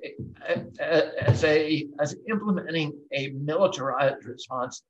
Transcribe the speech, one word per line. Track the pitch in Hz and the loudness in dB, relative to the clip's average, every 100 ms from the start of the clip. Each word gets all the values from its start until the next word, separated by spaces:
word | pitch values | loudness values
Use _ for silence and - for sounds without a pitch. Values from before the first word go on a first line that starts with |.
| 143 143 - - - | -14 -12 -14 -10 -4
uh, | 127 117 - 147 165 - - | -4 -4 -6 2 4 4 0
as | 127 147 | 2 4
a, | 156 151 156 151 147 - | 4 4 4 0 -2 -2
as | 147 - - | -4 -4 -4
implementing | 220 214 180 170 165 147 - - | -2 0 -2 0 -2 -2 -6 -8
a | 139 135 | -6 -4
militarized | 135 147 160 185 147 131 127 139 - | -4 -2 2 2 2 -2 2 2 0
response | 117 123 - 131 127 | -6 -14 -8 -6 -6
to | - | -8